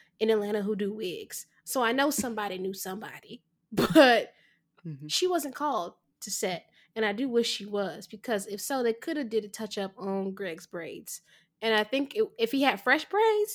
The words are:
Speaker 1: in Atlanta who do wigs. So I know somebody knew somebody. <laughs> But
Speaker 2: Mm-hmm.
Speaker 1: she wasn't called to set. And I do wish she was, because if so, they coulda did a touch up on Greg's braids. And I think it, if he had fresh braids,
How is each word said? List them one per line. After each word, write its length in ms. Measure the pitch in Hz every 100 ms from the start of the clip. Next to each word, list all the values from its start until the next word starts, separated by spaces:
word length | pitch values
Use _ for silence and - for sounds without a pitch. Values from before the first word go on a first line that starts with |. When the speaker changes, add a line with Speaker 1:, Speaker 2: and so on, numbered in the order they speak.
| _ -
Speaker 1:
in 120 | 220
Atlanta 320 | 220 202 214
who 120 | 202
do 180 | 196 202
wigs. 540 | 214 190 160 - - - _
So 200 | - 269
I 80 | 226
know 180 | 254 285
somebody 480 | 285 254 220 202 185
knew 160 | 190
somebody. 680 | 196 190 190 160 - - 233 _
<laughs> 260 | _ -
But 600 | 214 233 311 262 226 - _ _ _ _ _
Speaker 2:
Mm-hmm. 220 | 170 139 151
Speaker 1:
she 220 | - 359
wasn't 260 | 349 277
called 380 | 254 294 233 175 - _ -
to 80 | -
set. 340 | - 190 170 - _ _ 226
And 80 |
I 80 | 214
do 160 | 208 269
wish 200 | 233 233
she 180 | - 202
was, 420 | 202 185 143 -
because 400 | 214 - 208 196
if 120 | 202
so, 220 | - 269
they 100 | 233
coulda 300 | 226 - 302
did 220 | 240 220
a 40 | 208
touch 300 | - 214 -
up 140 | 190 -
on 360 | 196 196 190
Greg's 340 | 190 196 165 -
braids. 540 | 175 160 - - - _ - _ -
And 100 | 226
I 120 | 214
think 320 | 214 269 277 208
it, 80 | 214 -
if 140 | 226
he 120 | 185
had 180 | 269 190
fresh 240 | - 208
braids, 500 | - 403 440 427 415